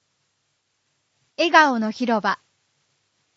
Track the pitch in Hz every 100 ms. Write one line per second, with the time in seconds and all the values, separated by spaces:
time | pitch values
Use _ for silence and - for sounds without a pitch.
0 | _ _ _ _ _ _ _ _ _ _
1 | _ _ _ - 330 330 302 240 220 220
2 | 240 220 196 190 _ _ _ _ _ _
3 | _ _ _